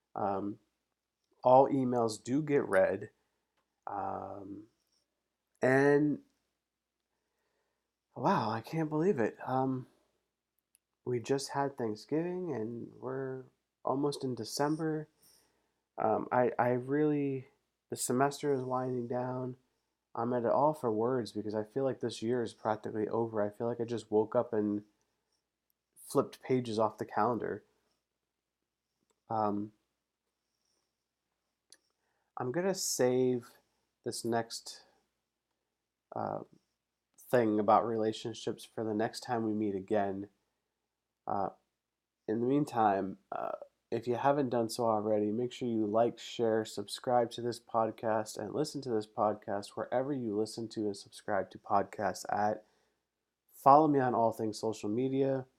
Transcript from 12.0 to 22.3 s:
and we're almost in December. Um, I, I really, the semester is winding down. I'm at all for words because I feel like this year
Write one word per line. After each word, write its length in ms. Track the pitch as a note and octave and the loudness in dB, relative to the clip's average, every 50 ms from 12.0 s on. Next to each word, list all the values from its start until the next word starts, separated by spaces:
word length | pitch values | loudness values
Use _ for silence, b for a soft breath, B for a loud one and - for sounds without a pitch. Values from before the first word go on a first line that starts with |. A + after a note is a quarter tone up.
| - - C#3+ D#3+ E3+ F3+ F3+ F#3 F3+ E3 B2+ | -6 -4 -4 -2 -2 -4 -6 -6 -6 -6 -6
and 340 | A2 G#2+ A#2 A#2+ A#2 A2+ G#2+ G#2+ G#2+ | -6 -6 -6 -8 -10 -12 -14 -14 -12
we're 440 | A#2 B2+ C3 C3+ C3+ C3 C3 C3 B2+ C3 _ _ _ _ _ _ | -10 -8 -8 -8 -8 -8 -10 -12 -14 -18 _ _ _ _ _ _
almost 420 | - - C3 C#3 C#3+ D3 C#3 - C3+ | -4 -2 0 0 0 -2 -2 -2 -4
in 100 | B2+ B2 | -4 -4
December. 720 | A#2 G#2+ - - - C#3+ D#3 D#3 D#3 D#3+ D#3 D3+ D#3 D3+ b b b b b b b b b b b b b b b _ _ _ | -4 -4 -4 -2 -2 0 0 0 -2 -2 -2 -4 -4 -6 b b b b b b b b b b b b b b b _ _ _
Um, 300 | - - A2 G#2 - - - | 0 2 2 2 2 0 0
I, 200 | - B2+ B2 A2+ - - | 2 2 2 2 2 2
I 100 | A#2+ B2 | 2 2
really, 760 | B2 B2 B2+ C3 C#3+ D3+ D3+ D3+ D3 D3 C#3 C#3 C3+ C3 A#2+ - _ _ _ _ _ _ _ _ | 2 0 -2 -2 0 2 2 2 2 0 0 -2 -4 -6 -8 -12 _ _ _ _ _ _ _ _
the 80 | A2+ | -8
semester 560 | - - - B2 B2+ C#3 C#3+ C#3+ - D3 D3 | -4 -2 0 2 4 4 2 2 0 0 0
is 80 | C#3 B2+ | 0 0
winding 460 | B2+ B2+ B2+ B2+ B2+ B2+ B2+ B2 A#2+ | -2 -2 -2 -2 -2 -2 -4 -4 -4
down. 500 | A#2+ B2 B2 B2+ B2+ B2+ B2+ B2+ B2 B2+ - _ _ _ _ _ _ _ _ _ _ - | -4 -2 -2 -2 -4 -4 -4 -6 -8 -8 -12 _ _ _ _ _ _ _ _ _ _ -4
I'm 200 | A#2 A#2 A#2+ B2 | -2 -2 0 0
at 100 | A#2+ A#2 | 0 2
all 300 | A2 - B2 C#3+ D#3 D3+ | 2 4 4 4 2 2
for 160 | - C3 A#2 | 0 -2 -2
words 420 | G#2+ G#2+ A2+ B2 C3 B2 A2 G#2 | 0 0 0 0 0 -2 -2 -4
because 220 | - G#2 G2+ G#2+ G#2 | -6 -6 -6 -4 -4
I 80 | A2 | -4
feel 220 | G#2+ - - C3+ C3+ | -4 -4 -2 -2 -2
like 160 | C3 A#2 - | -2 -2 -2
this 200 | B2 A#2 - - | -4 -6 -4 -4
year 220 | A2 A2+ | -2 -2